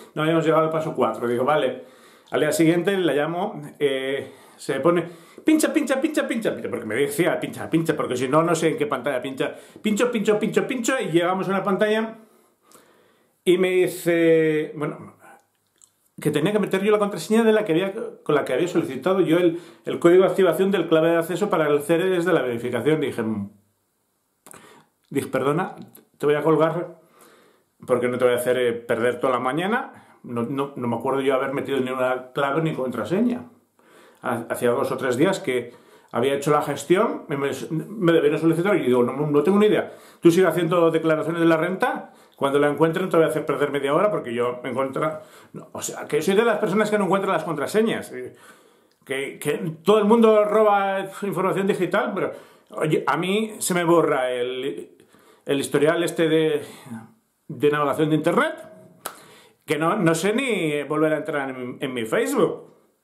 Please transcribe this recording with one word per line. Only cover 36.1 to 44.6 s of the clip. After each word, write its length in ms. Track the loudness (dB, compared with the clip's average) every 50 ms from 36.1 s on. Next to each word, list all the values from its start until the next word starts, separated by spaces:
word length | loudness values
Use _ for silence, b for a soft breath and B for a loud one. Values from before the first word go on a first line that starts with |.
| -4
había 220 | -2 0 0 0
hecho 160 | 0 0 2
la 120 | 2 2 2
gestión, 600 | -2 -4 -6 0 0 2 2 2 0 -2 -6 -8 -6
me, 80 | -4
me, 140 | -2 -2 -2 -4 -6 -6 -6
me 420 | -6 -6 -6 -8 -6 0 2 4 4
debieron 260 | 6 4 4 2 2
solicitar 380 | 2 2 2 2 2 2 2
y 60 | 2 2
digo, 200 | 2 2 4 2
"No, 100 | 0 0
no 300 | -2 -2 2 2 2 4
tengo 160 | 4 4 4
ni 80 | 4
idea". 260 | 4 4 2 0 B B B B B B B
Tú 100 | 4 6
sigues 180 | 6 6 4 4
haciendo 420 | 4 2 0 2 2 4 4 4
declaraciones 500 | 2 2 2 2 0 0 0 -2 -2 0
de 60 | 2
la 100 | 2 2
renta, 560 | 2 2 -2 -2 -2 -2 -2 -2 -4 -8 -14 b b b b b
cuando 220 | _ -2 0 2 2
la 100 | 2 2
encuentren 400 | 2 2 2 0 2 -2 -2 0
te 80 | 2
voy 100 | 2 2
a 20 | 2
hacer 160 | 0 -2 -2
perder 240 | -4 -2 -2 -2 -2
media 240 | -2 -4 -2 0 0
hora 160 | 2 2 0
porque 220 | 0 -4 -6 -6 -4
yo 280 | -2 -2 -2 -4 -6